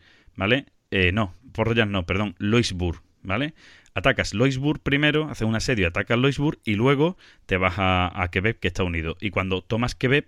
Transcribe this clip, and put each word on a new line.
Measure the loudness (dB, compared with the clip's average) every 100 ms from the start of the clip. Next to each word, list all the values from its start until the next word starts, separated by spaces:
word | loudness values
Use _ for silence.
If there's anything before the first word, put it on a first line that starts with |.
| _ _ _
¿vale? | -4 0 0 -2 _ _
Eh, | 2 2
no, | 2 -2 -8 -10
Port | -4 0
Royal | 2 0
no, | -2 -2
perdón, | -2 -4 -4
Louisbourg, | 0 2 0 -2 -4 -4 _ _
¿vale? | -6 -4 -4 -8 -20 -20 _
Atacas | -2 0 0 -2
Louisbourg | 0 0 2 -2 -2
primero, | 0 2 2 0 -2
haces | -2 -2
un | 0
asedio, | -2 0 0
atacas | 0 0 2
Louisbourg | 2 2 -2 -2
y | -2
luego | 2 4 4 2 -2 -14 _ -4
te | 0
vas | 0 2
a, | 2 2 0 -2
a | -4
Quebec, | 0 -2 -2
que | -2
está | -2
unido. | -2 -2 -4 -4
Y | -4
cuando | -2 -2 -4
tomas | -2 -2 -2
Quebec | -2 0 0